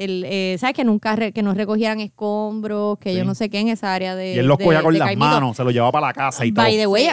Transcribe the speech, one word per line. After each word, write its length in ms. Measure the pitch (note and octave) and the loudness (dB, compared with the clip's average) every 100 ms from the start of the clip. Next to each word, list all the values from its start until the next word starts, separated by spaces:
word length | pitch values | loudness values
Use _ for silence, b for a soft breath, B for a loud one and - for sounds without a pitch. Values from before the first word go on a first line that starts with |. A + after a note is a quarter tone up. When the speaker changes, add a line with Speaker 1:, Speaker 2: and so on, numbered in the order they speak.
Speaker 1:
el, 180 | G3 F#3 F3+ | -6 -6 -4
eh, 280 | G3 F#3 F3+ | -2 -2 -2
¿sabes? 160 | B3+ C#4+ | -2 0
Que 80 | |
nunca 320 | A#3+ G#3 A3 G#3+ | 0 0 0 -2
re-, 160 | A3 | -2
que 100 | A3+ | -2
no 120 | G3+ | -2
recogieran 440 | G3 G#3 G#3+ A3 G#3+ | -2 -2 -2 -2 -4
escombros, 1000 | G#3 - G#3 G#3 G#3+ G#3+ G#3+ G#3 G#3 G3+ | -8 -8 -6 -4 -6 -6 -6 -4 -4 -4
que 160 | G3+ | -4
yo 80 | F3+ | -2
Speaker 2:
Sí. 40 | F#3 | -2
Speaker 1:
no 80 | |
sé 160 | F#3+ G#3+ | -4 -4
qué 80 | G3+ | -2
en 80 | A3+ | -2
esa 240 | A3 G3 | -2 -4
área 220 | F#3 F#3 | -4 -4
de, 200 | F#3 F#3 | -6 -4
Speaker 2:
Y 40 | A#2+ | 0
él 80 | B2+ | 2
los 120 | C#3 | 4
Speaker 1:
de, 60 | |
Speaker 2:
cogía 180 | F3 D#3 | 4 4
con 100 | D#3+ | 4
Speaker 1:
de 80 | D#3+ | 2
Speaker 2:
las 80 | B2+ | 2
Speaker 1:
Caimito. 180 | A#2+ D3 | 2 2
Speaker 2:
manos, 300 | D3+ C3 A2 | 4 2 0
se 80 | |
los 80 | B2+ | 0
llevaba 180 | A#2+ A#2+ | 2 2
para 160 | D3+ C#3 | 2 0
la 60 | |
casa 320 | C#3 C3+ - A#2 | -2 -4 0 0
y 60 | |
Speaker 1:
By 180 | G#3 A3+ | 2 2
Speaker 2:
todo. 80 | G#3+ | 2
Speaker 1:
the 40 | G#3+ | 2
way, 180 | G#3 | 2
Speaker 3:
Sí. 40 | D#4+ | 2